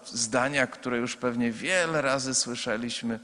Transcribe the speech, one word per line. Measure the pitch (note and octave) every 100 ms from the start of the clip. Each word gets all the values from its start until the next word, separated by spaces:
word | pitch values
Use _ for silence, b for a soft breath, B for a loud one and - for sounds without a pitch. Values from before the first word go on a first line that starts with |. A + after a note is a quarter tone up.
zdania, | - A#2+ A#2 B2 C3+ C#3+ B2+
które | - B2+ A#2+
już | A#2+ -
pewnie | B2 A#2+ A#2
wiele | A2+ C#3 F#3 E3 D#3+
razy | C3+ C3+ C3
słyszeliśmy | B2+ A#2+ A#2+ B2 A2 A#2+ - A#2 A2+